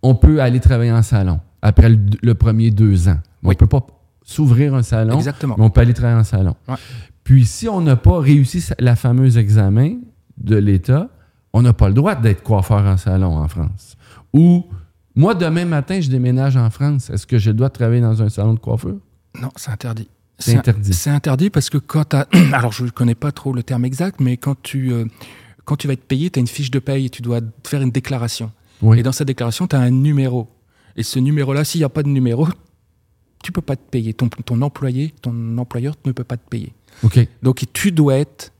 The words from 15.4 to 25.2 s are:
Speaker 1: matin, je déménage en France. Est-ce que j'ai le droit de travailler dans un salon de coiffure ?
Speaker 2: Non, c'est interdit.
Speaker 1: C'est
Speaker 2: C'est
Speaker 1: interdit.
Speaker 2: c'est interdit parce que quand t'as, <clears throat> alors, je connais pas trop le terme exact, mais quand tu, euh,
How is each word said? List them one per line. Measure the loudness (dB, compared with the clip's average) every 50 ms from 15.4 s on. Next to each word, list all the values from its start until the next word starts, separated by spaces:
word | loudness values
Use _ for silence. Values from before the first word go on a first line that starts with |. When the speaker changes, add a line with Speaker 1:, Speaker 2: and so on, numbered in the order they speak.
| -2 -2 -2 -2 -2
Speaker 1:
matin, | -2 -2 -4 -4 -4 -4 -4
je | -2 -2
déménage | -2 -2 0 0 0 0 0 0 0 0
en | 0 0
France. | -2 -2 -2 -2 -2 -4 -6 -6
Est-ce | -8 -10 -6 _
que | -2 0
j'ai | 2 0
le | 0 0
droit | -2 -2
de | -2
travailler | -2 -2 0 0 0
dans | 0 0 0 0 -2
un | -2
salon | -2 -2 -2 0 -2
de | -2
coiffure ? | -2 -4 -6 -6 -6 -8 -10 -10 _ _ _ _ _ _ _ -12
Speaker 2:
Non, | -12 -12 -12 -12
c'est | -12 -10
interdit. | -10 -10 -8 -10 -10 -10 -12 _ _ _ _ _ _ _
Speaker 1:
C'est | -2 2
Speaker 2:
C'est | 2 2
Speaker 1:
interdit. | 2 2 0 0 0 -2 -2
Speaker 2:
c'est | -2 0 -2
interdit | -2 -2 0 -2 0 0 0 0
parce | 0 -2 -4 -2
que | -4 -6
quand | -6 _ -2 -2 -2
t'as, | 0 -2 -2 -2 _ 4 4
<clears throat> | 4 4 2
alors, | 0 -2 -2
je | -4 -4 -8
connais | -8 -4 -2 0 0 0
pas | -2 -4 -8 -8
trop | -6 -6 -6
le | -6 -6 -6
terme | -4 -4 -4 -4
exact, | -4 -4 -4 -6 -6 -2 -2
mais | -2 -2 -2 -2
quand | -4 -6 -6 -6
tu, | _ -8 -6 -4 -4 -2 -2
euh, | -2 -4 -6 -8 _